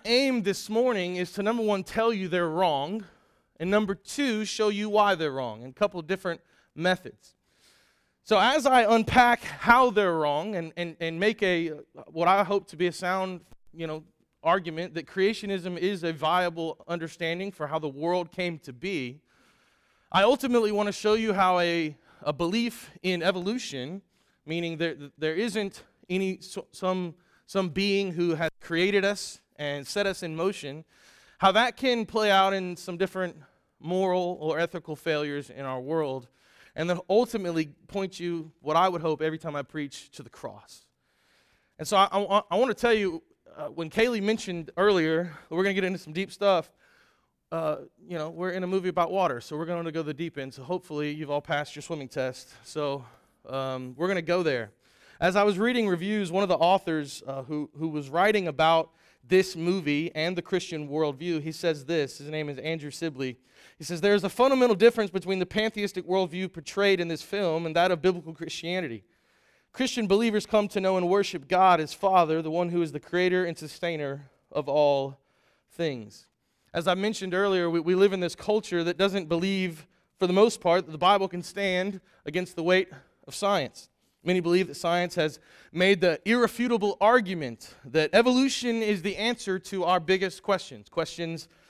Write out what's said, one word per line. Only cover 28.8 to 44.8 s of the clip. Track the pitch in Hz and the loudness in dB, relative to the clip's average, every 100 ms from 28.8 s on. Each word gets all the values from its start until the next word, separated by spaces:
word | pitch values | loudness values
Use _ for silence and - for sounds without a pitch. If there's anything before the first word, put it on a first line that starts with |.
| 190 202 196 | 2 2 0
us | 202 - - _ - | -2 -8 -14 _ -10
and | 147 143 135 | -6 -6 -6
set | 208 196 | -2 -2
us | 180 | -4
in | 170 160 | -8 -4
motion, | 185 196 143 147 - _ _ _ _ _ | -4 -4 -10 -14 -18 _ _ _ _ _
how | 190 | 4
that | 190 247 - | 4 2 0
can | 262 240 214 | 0 0 -2
play | 226 214 | 0 4
out | 190 190 | 4 4
in | 190 180 175 | 2 -4 -8
some | - 170 | -10 -4
different | 190 185 180 156 143 _ _ _ | -4 -2 -8 -8 -20 _ _ _
moral | 160 185 190 180 175 180 | -4 0 2 0 -2 -4
or | 156 156 | -4 -2
ethical | 170 175 - 151 | -2 -4 -10 -6
failures | 170 151 147 143 139 | -2 -2 -2 -6 -8
in | - 135 | -10 -8
our | 131 | -8
world, | 131 160 147 131 123 _ _ _ - - | -4 -2 -2 -4 -10 _ _ _ -16 -6
and | 165 | -2
then | 175 - | -2 2
ultimately | 202 240 226 180 165 156 - _ | 2 2 -2 -2 -2 -4 -8 _
point | 202 190 185 | -6 -6 -6
you, | 175 170 156 _ | -6 -6 -8 _
what | 139 160 | 0 4
I | 185 | 4
would | 175 | 2
hope | 165 151 | -2 -2
every | 156 160 | -2 -4
time | 165 147 | -6 -8
I | |
preach, | 135 156 143 - - | -8 -8 -10 -10 -18
to | - | -20
the | 113 | -20
cross. | - 117 104 - - _ _ _ _ _ _ _ _ _ - | -14 -14 -14 -20 -20 _ _ _ _ _ _ _ _ _ -14
And | 156 | 0
so | 196 | 2
I, | 196 | 4
I, | 196 196 202 - | 2 0 0 0
I | 185 | 0
want | 254 | 0
to | |
tell | 214 240 | 2 2
you, | 220 196 165 - _ _ - | 2 0 -4 -12 _ _ -12
uh, | 151 | -12
when | 147 160 | -8 -6
Kaylee | 214 240 226 | 0 2 2
mentioned | 196 220 - 175 156 | 0 -2 -4 -8 -8
earlier, | - | 0